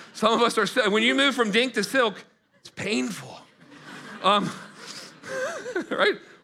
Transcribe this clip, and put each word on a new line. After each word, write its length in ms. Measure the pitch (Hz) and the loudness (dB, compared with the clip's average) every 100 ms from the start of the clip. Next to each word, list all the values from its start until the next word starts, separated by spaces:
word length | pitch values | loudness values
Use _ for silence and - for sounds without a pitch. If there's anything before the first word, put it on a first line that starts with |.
| - | -18
Some 180 | - 208 | 0 2
of 100 | 226 | 4
us 140 | 233 226 | 4 2
are, 100 | 208 | 0
si-, 220 | 254 214 | 2 2
when 140 | 214 | 4
you 140 | 233 269 | 4 4
move 180 | 277 | 2
from 160 | 247 220 | 2 2
dink 240 | 220 254 | 2 0
to 80 | 233 | 0
silk, 420 | 196 269 233 190 - _ _ _ | 0 2 2 0 -16 _ _ _
it's 100 | - | -18
painful. 680 | - - 208 247 160 131 - - - - - - - - - | -8 -4 -2 -2 -6 -12 -16 -20 -20 -20 -20 -18 -16 -16 -2
Um, 260 | 185 202 185 - - - - - - - | 2 4 2 -6 -16 -18 -16 -14 -16 -16
<laughs> 760 | - 523 539 659 480 403 - | -10 -6 -6 -6 -6 -6 -4
right? 240 | - 403 254 - - | 0 2 0 -8 -20